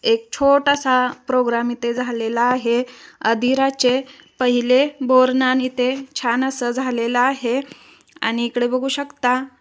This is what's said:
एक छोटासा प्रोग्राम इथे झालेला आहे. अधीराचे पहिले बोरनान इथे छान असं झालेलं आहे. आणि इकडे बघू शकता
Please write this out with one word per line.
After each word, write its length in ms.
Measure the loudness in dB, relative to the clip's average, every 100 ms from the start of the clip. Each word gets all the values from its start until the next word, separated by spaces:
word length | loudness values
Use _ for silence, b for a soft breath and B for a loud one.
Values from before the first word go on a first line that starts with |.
एक 240 | 0 -2 -2
छोटासा 720 | -2 2 2 2 -2 0 0 0 -6 -2
प्रोग्राम 440 | 0 0 0 -2
इथे 220 | -4 -4
झालेला 480 | -4 -4 -4 -4 0
आहे. 400 | 0 0 0 0 -2 B B B
अधीराचे 800 | -2 0 0 2 0 2 0 0 -4 B B _
पहिले 460 | 0 2 4 4 2 -2
बोरनान 600 | 2 4 4 2 2 0
इथे 340 | -2 -2 -2 -2 -8
छान 300 | -6 -2 -2
असं 260 | -2 -4 -4
झालेलं 480 | -4 -2 -2 -2 0
आहे. 420 | 0 0 -2 -2 -4 B B B B -8
आणि 220 | -4 -2
इकडे 220 | -2 -2 -2
बघू 220 | -2 -4
शकता 540 | -6 -8 -4 -2 -2 -4 _